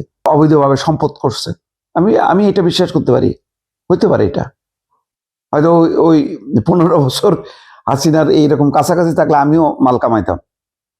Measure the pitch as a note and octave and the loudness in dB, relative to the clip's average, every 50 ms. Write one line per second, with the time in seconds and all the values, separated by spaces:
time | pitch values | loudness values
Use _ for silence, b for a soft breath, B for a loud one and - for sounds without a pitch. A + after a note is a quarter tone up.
0 | - _ _ _ - - D#3 D3 D#3 D3+ D#3+ D3 C#3+ C#3 C#3 C3 - E3 D3+ C3 | -6 _ _ _ -2 0 2 2 2 4 4 2 2 2 0 0 -2 -2 -2 -2
1 | D3+ C#3+ - - - C3+ - - - - - _ _ _ _ _ _ _ - D#3 | -4 -6 -6 -4 -6 -6 -6 -6 -10 -12 -12 _ _ _ _ _ _ _ -4 -2
2 | F3 A3 A3 - - - E3 G3 G#3 G3 F#3 G3+ E3+ F3 C#3+ - F3+ E3+ - D3+ | 0 0 2 0 0 0 0 0 0 0 0 0 0 0 0 -2 -2 -2 -2 -2
3 | - C3 B2 B2 G#2 G2+ - - _ _ _ _ _ _ _ _ _ - F3 - | 0 0 0 0 0 -2 -4 -6 _ _ _ _ _ _ _ _ _ -4 -2 0
4 | A3 F#3 C#3 G#2+ G#2+ F#2 - - - - _ _ _ _ _ _ _ _ _ _ | 0 0 0 0 0 -2 -4 -6 -8 -10 _ _ _ _ _ _ _ _ _ _
5 | _ _ _ _ _ _ _ _ _ - - D3+ D3+ E3+ E3+ E3+ E3 E3 - - | _ _ _ _ _ _ _ _ _ -6 -2 0 2 2 4 2 2 2 0 0
6 | D3+ E3 D#3+ D3+ C#3 - E3 - - C#3 - B2 - E3 F3+ F3+ D#3+ F3+ D#3+ D#3+ | 2 2 2 2 0 -2 -8 -12 -8 -4 -4 -2 0 0 0 2 2 2 2 0
7 | C#3 B2+ - - - G#3 D#3+ - B B B B B B B B B - C#3 C3+ | 0 0 -2 -2 0 0 -2 -2 B B B B B B B B B -4 -4 -2
8 | - E3 D3+ D#3+ D3+ D3 D#3 D#3 D3+ C#3+ D3+ C3+ D3 C#3+ C3+ D#3 C#3+ - F3 F3 | 0 0 2 2 2 2 2 2 2 2 2 0 0 0 0 0 0 0 0 0
9 | E3+ E3 D3+ F3 D#3 C3+ D3 C#3+ C#3+ D3 D#3 E3 D#3 D3 - - C3+ B2+ B2 A2 | 0 -2 0 0 0 2 2 2 2 2 2 2 2 0 0 0 0 0 0 0
10 | - A#2+ A2+ G#2+ F#2 - F2 - _ _ _ _ _ _ _ _ _ _ _ | 0 0 -2 -2 -2 -4 -6 -8 _ _ _ _ _ _ _ _ _ _ _